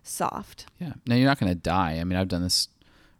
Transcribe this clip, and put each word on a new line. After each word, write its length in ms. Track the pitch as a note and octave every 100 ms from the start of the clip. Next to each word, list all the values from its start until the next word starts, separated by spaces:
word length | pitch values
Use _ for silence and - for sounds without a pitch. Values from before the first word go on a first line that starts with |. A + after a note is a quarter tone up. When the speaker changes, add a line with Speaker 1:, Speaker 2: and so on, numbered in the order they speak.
Speaker 1:
soft. 600 | - - E3+ - G#3 - - -
Speaker 2:
Yeah. 140 | E3+ - -
Now, 100 | A#2+
you're 120 | C3+
not 120 | C#3
gonna 160 | G2 F2
die. 440 | E2 F2+ E2+ D#2+
I 40 |
mean, 140 | F2+ F2+
I've 100 | F#2+
done 160 | F2+
this 260 | F2+ - - _ _ _ _